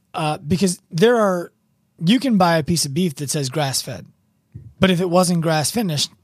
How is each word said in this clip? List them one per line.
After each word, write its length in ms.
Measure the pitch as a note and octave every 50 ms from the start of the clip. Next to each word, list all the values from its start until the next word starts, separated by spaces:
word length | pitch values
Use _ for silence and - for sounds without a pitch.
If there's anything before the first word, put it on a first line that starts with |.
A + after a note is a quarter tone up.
| _ _ -
Uh, 240 | - D#3+ D3+ D#3
because 420 | F#3 E3 C#3+ F#3 D3+ G3 F#3 F3+ - _ _
there 260 | - D#3+ G3 A#3 B3
are, 340 | A#3 G#3+ G3 F#3 F3 E3+ - _ _ _ _ _ _ _ _ _ - E3
you 140 | E3 A3+ C4
can 180 | - C#4 A3+
buy 200 | F#3+ F#3 E3+ E3
a 60 | D#3+ D3
piece 220 | - F3 D3 -
of 80 | D3 C3+
beef 220 | D#3 F#3+ F3 C#3+
that 140 | - D3 C3
says 180 | - D#3 C#3 B2+
grass-fed, 560 | B2 D#3+ D3 C3+ B2 - - - A#2+ F2 - - _ _ _ _ _ _ _ _ - - - - - -
but 120 | F3+ F#3+
if 100 | F#3 E3
it 80 | F#3+ F3+
wasn't 320 | E3+ F3+ F#3 E3+ F3+ E3+
grass 300 | D3+ E3 D#3+ D#3 C#3+ -
finished, 400 | - A3+ A3+ F3+ D3+ C3+ - - - _